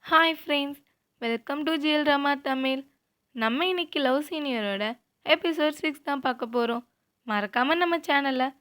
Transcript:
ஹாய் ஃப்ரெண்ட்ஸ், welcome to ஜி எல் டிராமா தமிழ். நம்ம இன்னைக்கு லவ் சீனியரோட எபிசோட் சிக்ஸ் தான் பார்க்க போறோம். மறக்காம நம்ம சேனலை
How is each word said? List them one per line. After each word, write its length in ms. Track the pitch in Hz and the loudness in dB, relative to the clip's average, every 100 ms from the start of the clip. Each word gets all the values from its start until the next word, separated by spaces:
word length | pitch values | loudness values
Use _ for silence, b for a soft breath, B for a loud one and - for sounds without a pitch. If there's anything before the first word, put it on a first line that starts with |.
| - | 4
ஹாய் 280 | 320 330 | 4 4
ஃப்ரெண்ட்ஸ், 460 | 320 - 294 285 285 _ _ _ _ | 0 -2 -2 -2 -8 _ _ _ _
welcome 380 | 233 233 - 285 | -4 -4 -4 -4
to 120 | 302 320 | -2 0
ஜி 140 | 302 | 2
எல் 160 | 302 302 | 2 4
டிராமா 240 | 285 285 285 | 2 2 -2
தமிழ். 400 | 277 262 262 262 269 _ _ _ _ 254 | -2 -2 0 -2 -6 _ _ _ _ -4
நம்ம 300 | 226 247 359 | -2 0 0
இன்னைக்கு 340 | 370 339 320 | 0 -2 0
லவ் 180 | 269 262 | 2 0
சீனியரோட 640 | 294 320 285 240 208 196 208 240 _ _ - | -2 -6 -4 -2 -2 -2 -4 -6 _ _ 0
எபிசோட் 500 | 330 339 320 302 302 | 2 2 0 0 0
சிக்ஸ் 260 | 311 285 | -4 -4
தான் 200 | - 285 | -4 -2
பார்க்க 220 | 269 254 233 | -2 -4 -4
போறோம். 340 | 240 233 233 - _ _ _ - | -2 0 -2 -6 _ _ _ -4
மறக்காம 480 | 208 202 240 262 330 | -2 -2 0 2 2
நம்ம 220 | 349 339 | 2 0
சேனலை 480 | - 285 277 262 254 262 | 2 2 2 0 -2 -4